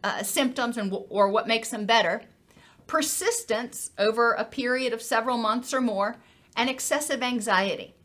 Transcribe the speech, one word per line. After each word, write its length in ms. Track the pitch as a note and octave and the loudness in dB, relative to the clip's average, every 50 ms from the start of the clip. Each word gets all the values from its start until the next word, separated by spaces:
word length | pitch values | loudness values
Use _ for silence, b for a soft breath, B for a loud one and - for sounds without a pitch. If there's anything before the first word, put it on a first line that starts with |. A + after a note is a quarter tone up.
| - | -2
uh, 200 | G#3 - - G#3 | -4 -4 -2 -4
symptoms 540 | - - E4 C4+ B3+ C4 C#4 A#3+ A#3+ A#3 | -2 0 0 0 0 0 -2 -4 -2 -2
and 140 | A#3 G#3 F#3+ | -4 -4 -4
w-, 160 | F#3+ - - - | -4 -6 -6 -2
or 180 | - G3+ G3+ | 4 4 4
what 200 | G3 G3+ A3 A3+ | 6 4 2 2
makes 240 | - A3+ A3+ A3+ - | 2 0 0 0 -4
them 140 | A#3+ A3 G#3 | -6 0 4
better, 360 | G3 A3+ A3+ G3 E3 F#3 A3 - - _ _ _ b b b b b b b b | 6 6 6 6 4 0 -2 -6 -14 _ _ _ b b b b b b b b
persistence 1040 | - - D#4 D4+ D#4 - - F4+ G#4+ A#4 - - - A3 A3 B3 - - - - - _ | -2 0 0 0 0 -2 0 0 0 -2 -2 -2 -2 -2 -2 -2 -6 -10 -12 -12 -12 _
over 340 | - G3+ A3 A3 A#3 A#3 A#3 - | 0 2 2 4 4 4 4 4
a 120 | - - | 0 -2
period 480 | - - C#4 A#3+ B3 B3+ B3+ C4 B3 A3+ | -4 -4 -4 -2 0 0 0 0 -2 -4
of 80 | A3+ | -4
several 360 | - - B3+ A3+ A3 C4 B3 | -4 0 0 0 2 0 -2
months 360 | A#3 A3+ G#3+ A3 B3 B3 - C#4 | 0 0 0 0 -2 -2 -2 -2
or 80 | C4 | 0
more, 340 | B3+ A#3 G#3 F#3+ G3+ A3 A#3+ b b b b b b b b | 0 0 0 0 -2 -2 -4 b b b b b b b b
and 140 | - A#3+ C4 | -2 -2 -2
excessive 520 | C4 C4 - - C#4+ D4 D4 - C#4+ A#3 | -2 -4 -2 -2 -2 -2 0 -2 -2 -2
anxiety. 720 | B3+ B3 B3 A#3 G3+ A3+ G3 F#3 G3 G3 D#3 - F2+ - _ _ | -2 -2 -2 -2 0 2 2 2 2 0 -4 -6 -8 -14 _ _